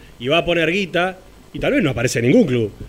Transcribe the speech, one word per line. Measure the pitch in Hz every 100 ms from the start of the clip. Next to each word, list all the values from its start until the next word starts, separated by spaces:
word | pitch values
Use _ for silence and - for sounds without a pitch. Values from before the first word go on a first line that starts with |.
| - -
y | 120
va | 165
a | 165
poner | 170 160
guita | 190 180 170 185 180 - - -
y | -
tal | 160
vez | 277
no | 156
aparece | 117 123 123
ningún | 120 226 170
club. | 123 104 -